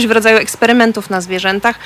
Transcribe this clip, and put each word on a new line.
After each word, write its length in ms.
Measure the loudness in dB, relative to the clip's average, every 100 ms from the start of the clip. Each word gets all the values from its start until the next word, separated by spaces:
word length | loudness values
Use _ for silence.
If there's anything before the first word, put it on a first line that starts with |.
coś 60 | 2
w 40 |
rodzaju 260 | 2 4 2
eksperymentów 720 | 2 -6 -2 2 2 0 -6
na 120 | -6
zwierzętach, 540 | -4 -4 -4 -2 -2 -4